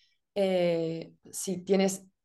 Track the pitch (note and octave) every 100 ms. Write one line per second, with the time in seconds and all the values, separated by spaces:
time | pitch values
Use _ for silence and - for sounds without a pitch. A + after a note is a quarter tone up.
0 | _ _ _ - F#3+ F#3 F3 E3 E3 E3
1 | E3 E3 - - - F#3+ F3+ F#3+ F#3+ F#3+
2 | - _